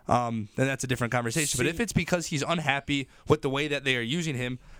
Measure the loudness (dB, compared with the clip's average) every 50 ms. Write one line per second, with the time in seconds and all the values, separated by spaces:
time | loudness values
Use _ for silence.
0 | -2 2 2 2 2 0 -2 -4 -6 -4 -2 0 0 0 0 -2 -2 -2 -2 -2
1 | 0 0 0 0 0 0 0 0 0 0 0 0 0 0 0 0 -2 0 0 0
2 | 0 2 0 0 0 0 -2 -2 0 0 -2 0 0 0 0 0 0 -2 -2 -2
3 | -2 -4 -10 -4 0 2 2 4 2 2 0 0 0 0 -2 0 2 2 2 2
4 | 0 0 -2 -2 -2 -2 -2 -2 -2 -4 -4 -6 -10 -14 -20 -20